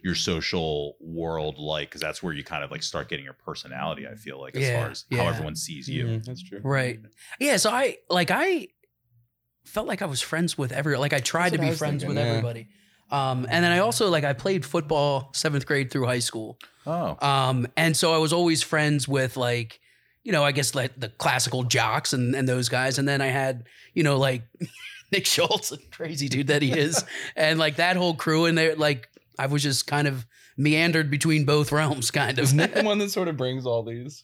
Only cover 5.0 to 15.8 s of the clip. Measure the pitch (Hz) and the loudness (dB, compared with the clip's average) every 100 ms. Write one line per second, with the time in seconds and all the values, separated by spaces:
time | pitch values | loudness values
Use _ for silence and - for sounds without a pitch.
5 | - 123 87 82 76 78 - 76 64 - | -6 -2 -2 -2 -6 -8 -10 -10 -8 -4
6 | 120 113 113 127 - 98 135 135 127 113 | -2 -4 -6 -14 -14 -10 -4 -2 -2 -6
7 | 110 _ - - 285 214 214 240 269 - | -16 _ -20 -4 0 2 2 2 0 -2
8 | _ 180 170 202 359 349 - _ _ _ | _ 2 2 2 2 0 -4 _ _ _
9 | _ _ _ _ _ _ - - 233 196 | _ _ _ _ _ _ -8 -6 -4 -4
10 | 190 131 - 160 170 - 131 131 147 135 | -4 -4 -2 0 0 0 -4 -2 0 0
11 | 143 143 - 165 180 170 147 160 151 143 | 2 0 0 2 2 2 0 0 -2 -2
12 | - - 120 113 117 117 113 _ _ _ | -2 0 0 0 -2 -6 -14 _ _ _
13 | _ 143 135 127 123 165 175 175 214 233 | _ -2 0 -2 0 2 4 4 2 2
14 | 208 165 143 135 185 190 147 170 151 156 | 2 2 2 -2 0 -2 0 -4 0 2
15 | 143 139 131 - 160 143 131 143 | 2 0 -2 -4 0 -2 0 0